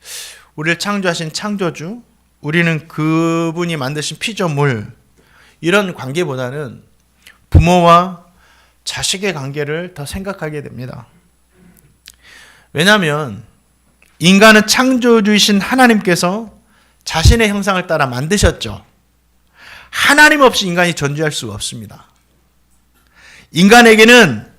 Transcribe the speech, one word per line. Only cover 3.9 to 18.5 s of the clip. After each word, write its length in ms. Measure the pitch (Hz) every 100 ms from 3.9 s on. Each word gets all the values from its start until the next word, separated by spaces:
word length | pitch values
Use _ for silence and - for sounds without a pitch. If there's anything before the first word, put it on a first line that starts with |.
| 151 143 160
피조물, 720 | 233 208 175 143 143 113 104 - _ _ _ _ _ _
이런 360 | 160 202 190 -
관계보다는 880 | 127 151 156 131 123 147 127 104 _ _ _ _ _ _ _
부모와 760 | - 165 180 170 170 185 175 _ _ _ _ _ _
자식의 500 | - 131 131 190 220
관계를 600 | 147 135 147 143 160 180 151
더 100 | 139
생각하게 560 | 190 190 190 156 151
됩니다. 460 | - 123 127 131 - _ _ _ _ _ _ _ _ _ - _ _ - - _ _
왜냐하면 680 | 147 185 214 156 147 135 98 - _ _ _ _ _ _ -
인간은 480 | 170 196 220 214 214
창조주이신 920 | - 254 254 240 226 208 208 - 202
하나님께서 960 | - 262 247 214 185 170 175 214 220 - _ _ _ _
자신의 460 | - 160 - 233 214
형상을 360 | 202 196 185 180
따라 180 | 156 131
만드셨죠. 800 | 123 156 202 180